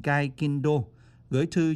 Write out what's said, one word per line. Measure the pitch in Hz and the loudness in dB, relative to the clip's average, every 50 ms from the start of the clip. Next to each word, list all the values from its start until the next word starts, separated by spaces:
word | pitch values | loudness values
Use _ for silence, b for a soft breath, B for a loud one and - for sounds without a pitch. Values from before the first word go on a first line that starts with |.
| - | -2
Gaikindo | 147 143 143 143 139 127 - 156 147 143 143 131 151 151 143 107 b b b b b b b b - | 0 0 2 0 -2 -4 -4 -4 -2 -2 0 0 0 0 0 0 b b b b b b b b -4
gửi | - 131 160 | -2 0 0
thư | 165 - 180 165 160 156 | 0 0 0 0 0 0